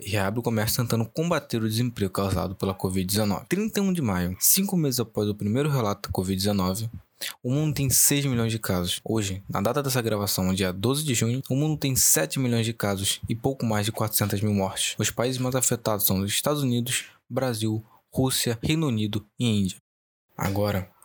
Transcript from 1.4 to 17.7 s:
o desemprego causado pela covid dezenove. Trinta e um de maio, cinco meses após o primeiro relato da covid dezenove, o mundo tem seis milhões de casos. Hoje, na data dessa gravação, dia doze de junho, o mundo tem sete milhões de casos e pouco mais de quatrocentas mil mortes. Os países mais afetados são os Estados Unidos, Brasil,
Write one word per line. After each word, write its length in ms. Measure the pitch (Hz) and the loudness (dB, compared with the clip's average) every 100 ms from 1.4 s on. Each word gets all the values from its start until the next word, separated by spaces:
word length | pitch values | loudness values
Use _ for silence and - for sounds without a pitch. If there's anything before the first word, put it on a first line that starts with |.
| - 117 | -2 -2
o 60 | 110 | 0
desemprego 440 | 110 123 117 98 | 0 -2 -2 -2
causado 440 | - 98 92 90 98 | 0 0 0 -2 -2
pela 180 | 98 | -4
covid 320 | 95 98 95 92 | -2 -2 -2 0
dezenove. 400 | 98 104 92 - | 0 2 0 -2
Trinta 300 | 180 220 202 | -2 -2 0
e 20 | |
um 120 | 196 | 0
de 100 | 180 | 2
maio, 340 | 120 90 87 92 | 0 0 0 0
cinco 360 | - - 196 180 | 2 2 2 0
meses 220 | 147 123 | 0 0
após 300 | 113 - 104 | -2 -2 -2
o 80 | 104 | 0
primeiro 340 | 104 120 151 | 0 0 2
relato 380 | 139 104 101 - | 2 0 -2 -4
da 40 | |
covid 240 | - 92 95 | -2 0 0
dezenove, 540 | 101 101 92 98 113 - - - - - | 0 2 0 0 -4 -10 -16 -12 -12 -8
o 120 | 123 | -2
mundo 240 | 139 156 143 | 0 0 0
tem 120 | 135 | 2
seis 380 | - - 143 139 | 4 4 4 2
milhões 240 | 120 113 | 2 0
de 80 | 110 | 0
casos. 420 | - 92 90 - | 0 0 0 -4
Hoje, 360 | - 110 98 92 - | -2 0 0 -4 -4
na 120 | 95 | -2
data 240 | 104 135 | 0 0
dessa 180 | 139 127 | 0 0
gravação, 500 | 113 107 101 - 92 | 0 0 0 0 0
dia 200 | 95 95 | 2 0
doze 320 | 90 117 139 | 0 0 0
de 100 | 151 | 0
junho, 260 | 113 113 127 - | 0 0 -2 -2
o 60 | |
mundo 240 | 131 156 147 | 0 0 0
tem 160 | 139 | 0
sete 460 | 123 - 156 156 143 | 2 4 4 2 -2
milhões 260 | 123 117 113 | 0 2 0
de 60 | |
casos 480 | 113 104 98 101 - - | 0 -2 0 -2 -4 -4
e 80 | 117 | -2
pouco 280 | 135 135 | -2 0
mais 220 | 117 107 104 | 0 0 0
de 60 | |
quatrocentas 480 | - 110 - 104 101 | -2 0 0 0 0
mil 120 | 107 | 0
mortes. 440 | 104 95 - - - | 2 0 -2 -4 -2
Os 140 | 107 | -2
países 280 | - 123 127 | 0 -2 0
mais 140 | 127 | -2
afetados 500 | 127 - 120 113 104 | 0 0 0 0 0
são 140 | - 95 | 2 2
os 140 | 98 | 0
Estados 320 | - 143 147 | 0 0 0
Unidos, 400 | 135 120 120 123 - - - | 2 0 0 -4 -6 -18 -6
Brasil, 560 | 123 131 110 110 | -2 -2 0 0